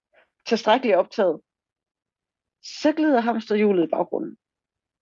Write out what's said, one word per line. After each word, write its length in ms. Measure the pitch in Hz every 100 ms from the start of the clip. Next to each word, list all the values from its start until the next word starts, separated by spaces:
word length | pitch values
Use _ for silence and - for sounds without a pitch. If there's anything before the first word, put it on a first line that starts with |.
| _ _ _ _ -
tilstrækkeligt 500 | 220 - 240 254 180
optaget, 440 | - - 185 151 _ _ _ _ _ _ _ _ _ _ _ _
så 300 | - - 302 311
glider 240 | 311 254
hamsterhjulet 640 | 233 226 - 208 214 185
i 60 | 160
baggrunden. 460 | - 175 - 170 - _ _ _ _ _ _